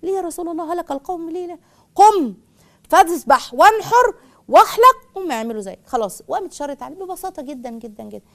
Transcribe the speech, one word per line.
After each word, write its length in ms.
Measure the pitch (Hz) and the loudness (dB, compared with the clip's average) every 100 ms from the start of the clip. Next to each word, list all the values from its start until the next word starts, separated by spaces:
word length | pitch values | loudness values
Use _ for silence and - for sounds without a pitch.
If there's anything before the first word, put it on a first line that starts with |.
ليه 120 | 330 381 | -4 -6
يا 40 | |
رسول 280 | 359 302 339 | -6 -8 -8
الله 240 | 330 330 | -8 -6
هلك 180 | 349 339 | -8 -6
القوم 380 | 277 277 359 330 | -10 _ -10 -8
ليه؟ 300 | 330 359 339 _ _ _ - | -10 -10 -14 _ _ _ 4
قم 380 | 403 415 269 185 _ _ _ _ _ | 4 4 -2 -6 _ _ _ _ _
فاذبح 640 | 320 359 339 233 262 - | 4 4 2 0 0 0
وانحر 640 | 247 359 440 - 466 494 - _ _ _ | 4 4 4 0 2 2 -2 _ _ _
واخلق، 500 | 254 415 - 494 523 _ - | 4 4 6 6 6 _ -12
هم 160 | 381 | -8
يعملوا 300 | 240 220 220 | -6 -6 -10
زيك، 180 | 196 180 _ | -12 -16 _
خلاص، 360 | 247 214 - - | -4 -4 -8 -8
وقامت 260 | 359 370 | -8 -8
شرت 300 | - 285 285 | -12 -12 -12
عليه 120 | 262 320 | -14 -16
ببساطة 460 | 381 370 381 370 | -14 -12 -12 -12
جدًا 280 | 262 294 247 | -14 -14 -14
جدًا 340 | 226 226 208 | -16 -18 -18
جدًا. 220 | 220 208 _ | -18 -18 _